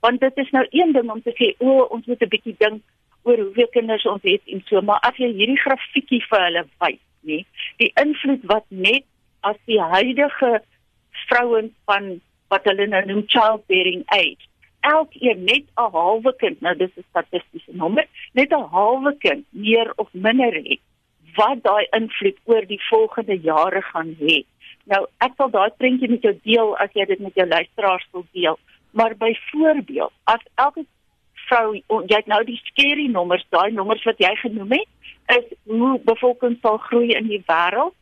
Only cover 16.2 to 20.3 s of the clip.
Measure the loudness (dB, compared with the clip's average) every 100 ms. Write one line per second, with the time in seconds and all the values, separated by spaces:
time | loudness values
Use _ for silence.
16.2 | 0 0 -4 -2 -4 -2 -4 -6 -6 -6
17.2 | -4 -8 -10 -20 -16 -8 -4 -2 -4 -8
18.2 | -6 0 2 0 0 0 2 2 -2 -2
19.2 | -2 -2 -8 -8 0 0 0 -4 -8 -4
20.2 | 0